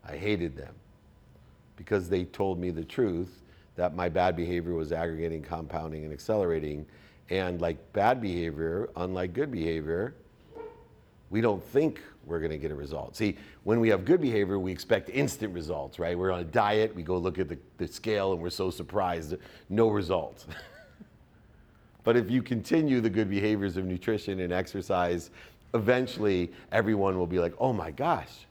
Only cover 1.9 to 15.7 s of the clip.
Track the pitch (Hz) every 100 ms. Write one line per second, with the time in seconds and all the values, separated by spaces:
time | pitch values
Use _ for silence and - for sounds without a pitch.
1.9 | 104 87 92 90 - 98 90 90 82 80
2.9 | - 113 85 92 - - - - - 87
3.9 | 82 90 85 90 85 87 87 85 85 78
4.9 | 82 85 80 82 82 76 82 80 80 80
5.9 | 78 78 73 - 107 90 82 76 73 78
6.9 | - - - - 92 92 87 85 78 -
7.9 | 104 104 131 107 87 85 76 82 87 110
8.9 | - 90 92 90 87 147 113 80 80 78
9.9 | 85 117 139 - _ - - 440 - -
10.9 | - - - - 101 113 98 - 135 156
11.9 | - - - 73 82 80 78 76 73 71
12.9 | 71 67 - 107 - - - - 117 113
13.9 | 98 92 180 143 110 95 98 92 90 -
14.9 | 107 - 120 143 - 110 87 78